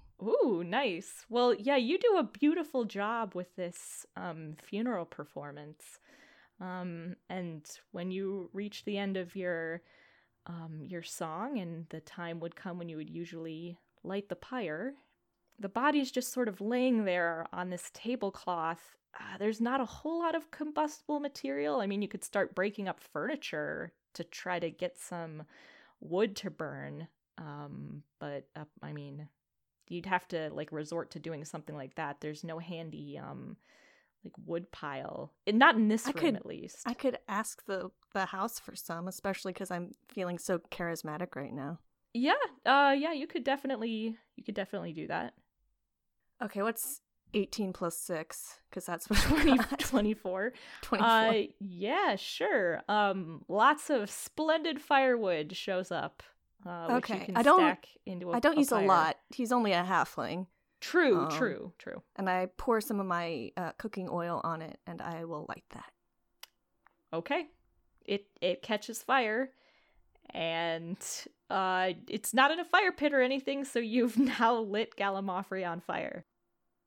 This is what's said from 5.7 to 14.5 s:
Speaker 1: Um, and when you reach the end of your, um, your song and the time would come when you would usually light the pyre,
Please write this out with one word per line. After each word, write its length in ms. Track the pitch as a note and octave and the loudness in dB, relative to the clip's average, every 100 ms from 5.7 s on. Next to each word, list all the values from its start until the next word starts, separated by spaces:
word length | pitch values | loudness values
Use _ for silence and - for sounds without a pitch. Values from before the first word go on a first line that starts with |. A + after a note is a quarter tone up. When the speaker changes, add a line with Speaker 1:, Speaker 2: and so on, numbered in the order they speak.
| D3+ - - _ - - - _ - | -18 -20 -20 _ -20 -20 -20 _ -12
Speaker 1:
Um, 560 | F#3 F#3 F3+ E3+ E3+ - - | -10 -6 -6 -8 -10 -12 -10
and 340 | F#3 F3 D#3 - - _ | -6 -6 -8 -14 -20 _
when 180 | F#3 F3+ | -8 -4
you 400 | F#3 G3 G3 F3 | -4 -2 -4 -6
reach 320 | F#3+ G#3 - | -8 -8 -8
the 140 | - G3+ | -6 -2
end 180 | G3 F#3+ | -2 -2
of 180 | F3 | -4
your, 460 | G3 F3+ E3 D#3+ E3+ _ _ _ _ _ _ - | -4 -2 -2 -4 -6 _ _ _ _ _ _ -12
um, 380 | E3+ D#3+ D#3 D#3 | -10 -10 -10 -10
your 120 | F3 | -10
song 560 | E3 - E3 D#3+ A#3+ C4 | -8 -8 -6 -4 -4 -4
and 280 | F3 E3 D#3+ | -4 -8 -10
the 120 | D#3+ | -12
time 380 | - - E3+ E3 | -14 -10 -8 -6
would 140 | E3+ | -8
come 220 | - F#3+ F3 | -8 -10 -8
when 140 | E3+ | -8
you 80 | D#3 | -8
would 100 | D#3 | -8
usually 720 | D#3+ E3+ E3+ E3 D#3+ E3+ F3 _ _ | -8 -8 -8 -8 -8 -10 -12 _ _
light 240 | E3+ G3 G3+ | -6 -6 -6
the 80 | F3+ | -10
pyre, 560 | - | -8